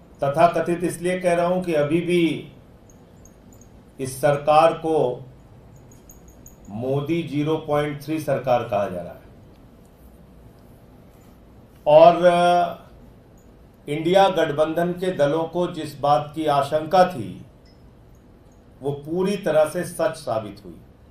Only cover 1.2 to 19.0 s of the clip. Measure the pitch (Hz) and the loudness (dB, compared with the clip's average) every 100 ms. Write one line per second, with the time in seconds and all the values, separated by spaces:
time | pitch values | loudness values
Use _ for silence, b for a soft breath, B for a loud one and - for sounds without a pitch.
1.2 | 180 170 175 185 175 151 139 170 165 175 | -2 0 0 -2 -2 -2 0 -2 0 0
2.2 | 160 127 - - - - - - - - | 0 -2 -10 -20 -20 -20 -20 -20 -20 -20
3.2 | - - - - - - - - 131 - | -20 -20 -20 -20 -20 -20 -20 -10 -10 -2
4.2 | 147 143 151 151 165 160 160 156 127 - | -2 0 2 4 4 2 -2 -2 -2 -4
5.2 | - - - - - - - - - - | -14 -20 -20 -20 -20 -20 -20 -20 -20 -20
6.2 | - - - - - 104 131 139 143 170 | -20 -20 -20 -20 -16 -8 -4 -4 -2 -4
7.2 | 147 143 147 156 156 147 147 143 - 160 | -4 -4 -2 -4 -2 -2 -2 -6 -8 -6
8.2 | 151 135 131 120 117 101 95 87 85 - | -4 -4 0 0 0 -4 -4 -8 -12 -16
9.2 | - - - - - - - - - - | -20 -20 -20 -20 -20 -20 -20 -20 -20 -20
10.2 | - - - - - - - - - - | -20 -20 -20 -20 -20 -20 -20 -20 -20 -20
11.2 | - - - - - - 151 156 170 165 | -20 -20 -20 -20 -20 -6 6 10 10 8
12.2 | 175 175 175 175 170 - - - - - | 4 4 4 2 0 -6 -18 -20 -20 -20
13.2 | - - - - - - - 151 160 190 | -20 -20 -20 -20 -20 -18 -8 -4 2 4
14.2 | 196 165 151 147 156 165 175 175 180 - | 4 2 -2 0 -2 0 -2 -2 -4 0
15.2 | 147 160 160 175 175 160 143 - 143 147 | 0 0 -2 -4 -4 -6 -12 -4 0 0
16.2 | - 160 151 143 139 156 156 185 180 135 | 0 -6 -2 0 0 -2 0 4 2 0
17.2 | 92 90 - - - - - - - - | -12 -14 -18 -20 -20 -20 -20 -20 -20 -20
18.2 | - - - - - - 135 143 | -20 -20 -20 -20 -20 -10 -8 -8